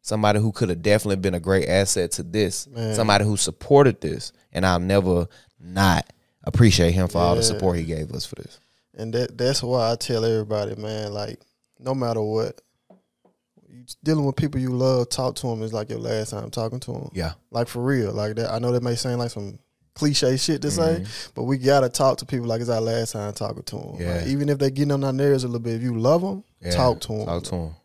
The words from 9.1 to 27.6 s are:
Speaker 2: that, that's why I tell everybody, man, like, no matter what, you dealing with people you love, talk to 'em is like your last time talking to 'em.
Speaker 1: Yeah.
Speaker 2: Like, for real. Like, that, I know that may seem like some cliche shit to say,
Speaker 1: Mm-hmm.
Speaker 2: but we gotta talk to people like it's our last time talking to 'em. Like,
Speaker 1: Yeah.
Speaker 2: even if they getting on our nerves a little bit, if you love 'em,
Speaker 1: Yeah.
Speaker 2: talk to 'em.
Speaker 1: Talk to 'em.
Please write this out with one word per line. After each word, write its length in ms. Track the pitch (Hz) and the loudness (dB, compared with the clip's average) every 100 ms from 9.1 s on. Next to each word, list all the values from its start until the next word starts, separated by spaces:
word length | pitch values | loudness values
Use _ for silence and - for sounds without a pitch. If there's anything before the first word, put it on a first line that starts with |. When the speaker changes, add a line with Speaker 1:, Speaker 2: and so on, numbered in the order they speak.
Speaker 2:
that, 240 | 117 123 123 | -4 -4 -2
that's 240 | 123 139 | 0 0
why 300 | 120 127 113 | 0 0 0
I 60 | 117 | 0
tell 280 | - 117 | -2 -2
everybody, 520 | 113 110 107 107 104 107 | 0 0 -2 -4 -4 -6
man, 360 | 107 107 104 | -8 -8 -8
like, 280 | 104 110 113 _ _ _ _ | -8 -10 -12 _ _ _ _
no 160 | 123 135 | -6 -4
matter 260 | 120 113 | -2 -2
what, 380 | 107 110 - - _ _ _ - _ _ _ _ _ _ _ | -2 -2 -4 -6 _ _ _ -20 _ _ _ _ _ _ _
you 160 | 120 123 - | -20 -20 -8
dealing 200 | 147 156 | -2 0
with 120 | 139 135 | 0 0
people 240 | 151 135 | -2 0
you 100 | 127 | -2
love, 380 | 123 131 127 120 | 2 2 2 0
talk 260 | - 127 - | -2 -4 -4
to 120 | 127 | -6
'em 120 | 113 | -4
is 100 | 110 | -4
like 180 | 110 110 | -6 -6
your 80 | 113 | -8
last 320 | 113 110 107 | -4 -4 -4
time 180 | 104 110 | -8 -8
talking 280 | 120 113 120 | -6 -6 -6
to 140 | - | -10
'em. 160 | - - | -10 -8
Speaker 1:
Yeah. 200 | 92 82 85 _ | -6 -6 -8 _
Speaker 2:
Like, 160 | 113 117 | -4 -4
for 140 | 120 | -2
real. 300 | 127 135 107 | 0 0 0
Like, 240 | 107 104 107 | -2 -4 -4
that, 160 | 117 | -4
I 80 | 113 | -2
know 100 | 123 | 0
that 100 | 123 | 0
may 100 | 120 | 0
seem 240 | 120 131 120 | -4 -4 -4
like 120 | 120 | -4
some 280 | 110 101 98 _ _ _ | -6 -12 -14 _ _ _
cliche 420 | - 147 139 131 131 | -2 0 2 2 2
shit 260 | - 151 | 0 -2
to 80 | 147 | -2
say, 280 | 175 160 170 | 0 2 0
Speaker 1:
Mm-hmm. 300 | 98 110 - | -4 -12 -14
Speaker 2:
but 100 | - | -8
we 140 | 120 135 | -2 0
gotta 300 | 127 139 127 | 4 4 4
talk 300 | - 135 127 | 2 2 2
to 80 | - | -2
people 200 | 131 117 | -4 -2
like 140 | 117 | -4
it's 100 | 120 | 0
our 100 | 113 | 0
last 320 | 113 117 113 | 0 -2 -4
time 200 | 110 104 | -6 -8
talking 300 | 107 104 - | -6 -8 -8
to 120 | - - | -10 -12
'em. 120 | - | -12
Like, 80 | - | -8
Speaker 1:
Yeah. 260 | 87 87 85 | -4 -2 -2
Speaker 2:
even 220 | 139 143 | -2 0
if 100 | 139 | 2
they 120 | 139 | 0
getting 220 | 135 143 | 0 0
on 120 | 139 | 2
our 80 | 135 | 0
nerves 320 | 131 139 139 | 0 2 2
a 40 | 123 | 2
little 120 | 120 | -4
bit, 140 | 117 113 | -4 -2
if 60 | |
you 160 | 123 117 | -2 0
love 260 | 120 165 | 4 4
'em, 200 | 190 196 - _ | 2 -8 -12 _
Speaker 1:
Yeah. 100 | 87 | -4
Speaker 2:
talk 300 | 87 127 113 | 2 2 2
to 120 | - | -4
'em. 120 | 110 - | -6 -4
Speaker 1:
Talk 160 | 85 | -4
to 100 | 87 | -4
'em. 160 | 90 | -6